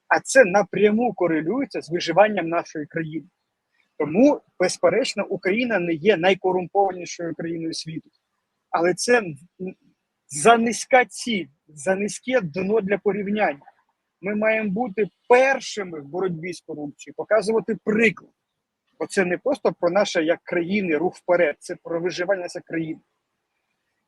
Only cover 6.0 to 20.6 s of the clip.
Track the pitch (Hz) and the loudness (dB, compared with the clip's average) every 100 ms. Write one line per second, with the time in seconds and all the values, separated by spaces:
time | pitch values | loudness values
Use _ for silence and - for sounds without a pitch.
6 | 180 190 180 190 185 185 175 196 196 185 | 2 4 2 2 0 -2 -2 0 0 -2
7 | 165 - 170 160 165 165 160 160 160 160 | -10 -10 -8 -8 -8 -6 -8 -8 -10 -12
8 | - _ _ _ _ _ _ 175 170 180 | -14 _ _ _ _ _ _ 0 0 0
9 | - 240 190 139 - _ 185 - _ _ | 0 0 0 -10 -18 _ -12 -12 _ _
10 | _ _ _ 143 151 233 233 220 - 254 | _ _ _ 0 4 4 4 -2 2 4
11 | 247 - - 214 139 _ _ 151 180 190 | 4 -2 -6 -6 -6 _ _ -8 -4 -2
12 | 208 - - 254 175 156 190 220 190 196 | -4 -6 -2 -2 -2 -4 -2 0 0 -2
13 | 208 202 196 214 190 143 - _ _ _ | -2 -2 -2 0 0 -2 -12 _ _ _
14 | _ _ 180 214 220 220 214 185 247 190 | _ _ -6 -2 0 0 -2 -2 -4 -2
15 | 196 - - 247 262 269 - - 185 160 | -4 -6 4 6 6 2 -4 -10 -10 -10
16 | 139 165 190 160 175 165 - 151 147 - | -10 -6 -4 -4 -8 -12 -12 -12 -12 -14
17 | - - 151 214 196 226 - 226 - 214 | -16 -12 0 0 2 -2 -2 -4 -2 2
18 | 226 - - _ _ _ _ _ _ _ | 2 0 -10 _ _ _ _ _ _ _
19 | 156 - 180 175 240 285 208 170 175 185 | -4 -2 0 -2 -2 -2 -2 -2 0 2
20 | 196 180 160 165 - 175 | 0 0 0 -2 -2 -4